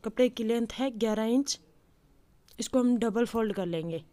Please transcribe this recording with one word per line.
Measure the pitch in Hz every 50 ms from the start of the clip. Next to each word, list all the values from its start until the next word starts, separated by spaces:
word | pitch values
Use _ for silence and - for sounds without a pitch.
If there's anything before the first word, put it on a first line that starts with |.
| -
कपड़े | 220 214 - 254 247
की | 240 - 226
length | 220 233 233 233 220 -
है | - 262 269
ग्यारह | 233 208 226 220 214 214 220
इंच, | 226 240 262 277 - - - - _ _ _ _ _ _ _ _ _ - _ _ _ _ _ _ _ - -
इसको | 226 - - 262
हम | 247 247 247
double | 226 220 233 196 233 240
fold | 226 - 226 220 208 190
कर | 196 185
लेंगे। | 175 170 165 160 170 165 160 160 _